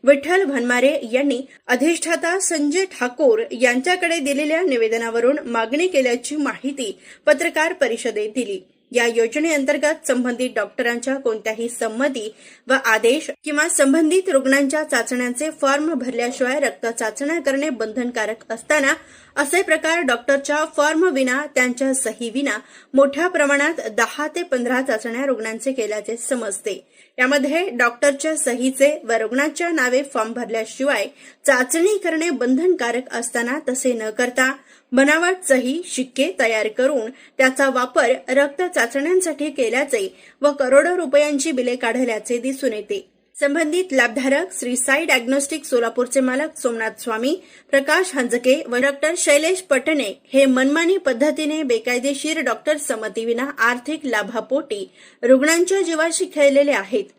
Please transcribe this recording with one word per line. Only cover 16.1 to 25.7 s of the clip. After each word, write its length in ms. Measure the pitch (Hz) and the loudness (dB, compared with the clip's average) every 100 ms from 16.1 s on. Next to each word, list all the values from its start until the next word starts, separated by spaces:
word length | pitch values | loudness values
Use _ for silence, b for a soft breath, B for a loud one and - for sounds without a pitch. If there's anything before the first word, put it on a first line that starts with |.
| 233 240 254 254 285 | -4 -4 -2 -2 0
रक्त 260 | 254 - 226 | -2 -2 -6
चाचण्या 520 | 226 226 220 285 330 | -4 -6 -4 -4 -2
करणे 280 | 277 269 302 | 0 0 -2
बंधनकारक 800 | 233 220 233 240 233 214 226 - | -4 -6 -4 -4 -4 -4 -6 -8
असताना 400 | 226 - 302 269 311 B B B - | -10 0 0 2 -2 B B B -4
असे 260 | 277 349 | 0 0
प्रकार 380 | 381 311 320 339 | 2 0 2 0
डॉक्टरच्या 640 | 277 - - 277 277 294 311 - | 0 -2 0 0 0 -2 0 0
फॉर्म 280 | 294 311 | 2 4
विना, 360 | 370 269 262 262 294 | 2 2 0 0 -2
त्यांच्या 380 | 262 254 240 269 | 0 0 0 -2
सही 340 | 262 220 - 233 | 0 -4 -6 -6
विना 260 | 233 277 214 B B B | -4 -2 -4 B B B
मोठ्या 340 | 262 277 277 349 | 4 4 2 -2
प्रमाणात 520 | 349 285 277 294 330 226 208 | 2 2 2 0 -2 -6 -2
दहा 300 | 226 - 302 | -2 -2 -6
ते 140 | 349 | -6
पंधरा 380 | 349 254 247 262 | -4 -2 0 -2
चाचण्या 420 | 269 220 233 233 277 | 0 -4 -4 -4 -2
रुग्णांचे 460 | 233 220 226 269 | -2 -4 -4 -4